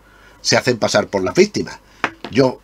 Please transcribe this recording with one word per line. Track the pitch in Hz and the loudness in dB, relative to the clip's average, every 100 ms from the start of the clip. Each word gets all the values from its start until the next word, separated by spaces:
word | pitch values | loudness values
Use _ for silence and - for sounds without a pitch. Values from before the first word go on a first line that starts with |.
| _ - - - | _ -20 -20 -10
se | - 117 | -2 0
hacen | 131 120 | 0 -2
pasar | 107 104 95 | 0 0 0
por | 98 | -2
las | 92 | 0
víctimas. | 90 208 107 - - _ - - - - | 2 2 0 -8 -12 _ -8 -8 -8 -2
Yo | 104 127 - | 2 2 0